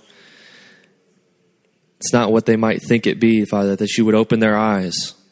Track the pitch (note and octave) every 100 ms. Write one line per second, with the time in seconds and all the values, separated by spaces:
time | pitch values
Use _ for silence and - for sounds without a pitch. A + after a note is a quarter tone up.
0 | _ _ - - - - - _ _ _
1 | _ _ _ _ _ _ _ _ _ -
2 | - B2 G#2+ A2+ A2+ A2+ A2+ G#2 - A#2
3 | - A2 A2+ A2+ G2+ G#2 G2 G2 G#2 -
4 | A2 G#2+ A2+ A2+ A2 G#2 A2 G2+ F2+ E2+
5 | - - _